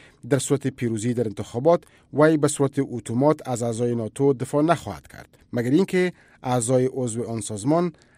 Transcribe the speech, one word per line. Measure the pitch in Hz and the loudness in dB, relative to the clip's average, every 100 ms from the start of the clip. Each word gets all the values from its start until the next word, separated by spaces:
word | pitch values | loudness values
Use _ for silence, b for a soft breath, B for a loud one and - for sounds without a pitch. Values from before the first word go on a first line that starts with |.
| B B 120 | B B -2
در | 131 | 0
صورت | - 139 135 | 2 0 0
پیروزی | 131 120 113 117 | -4 -4 -2 -2
در | 117 110 | 0 -2
انتخابات | 98 104 120 147 170 - b b | -4 -8 0 2 2 0 b b
وی | 127 151 160 | 2 4 4
به | 143 | 0
صورت | - 139 - | 2 0 0
اتومات | 139 123 107 117 143 156 - | -4 -6 -4 2 2 2 -2
از | 117 | -4
اعضای | 120 113 120 | -4 -2 -2
ناتو | 120 110 - 139 | -2 -4 0 2
دفاع | 131 123 147 | 2 -2 0
نخواهد | 156 165 - 78 - | 2 0 -2 -12 -14
کرد | - - _ _ | -20 -20 _ _
مگر | 120 120 | -4 2
اینکه | 151 190 185 180 b b b | 2 2 0 -2 b b b
اعضای | 131 123 113 127 127 | -4 -2 2 2 2
عضو | 131 123 110 110 | -2 -4 -4 -6
آن | 113 | -6
سازمان | 104 107 120 160 175 b b | -6 -6 0 2 0 b b